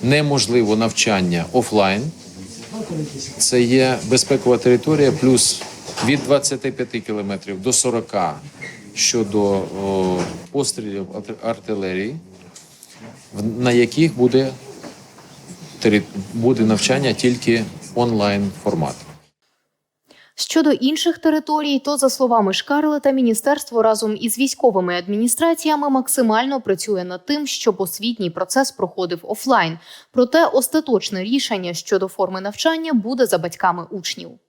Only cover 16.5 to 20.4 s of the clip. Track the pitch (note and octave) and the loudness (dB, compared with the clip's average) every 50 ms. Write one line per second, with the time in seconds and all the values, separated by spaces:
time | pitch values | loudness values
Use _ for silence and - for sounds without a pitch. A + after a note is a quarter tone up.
16.5 | C3 A2+ A2+ A2 A2 G#2 - - C3 C3+ C#3 C3 A2 - - B2 B2 A#2+ - - | 2 4 4 2 2 2 2 0 0 2 2 0 -2 2 2 0 0 2 0 0
17.5 | A#2 A2+ A2 F2+ - - - - - A#2+ A#2+ A#2+ A#2 G#2+ G2+ G2+ G2+ G2+ G2+ G2 | 0 0 0 -4 -8 -16 -18 -10 -2 0 0 0 2 2 2 2 2 0 -2 -4
18.5 | F#2 - - G#2+ - E2 D#2 C2+ B1+ - - - - - _ _ _ _ _ _ | -4 -4 -4 -4 -2 -2 -2 -4 -6 -10 -14 -20 -20 -20 _ _ _ _ _ _
19.5 | _ _ _ _ _ _ _ _ _ _ _ _ - _ - _ _ - | _ _ _ _ _ _ _ _ _ _ _ _ -20 _ -20 _ _ -10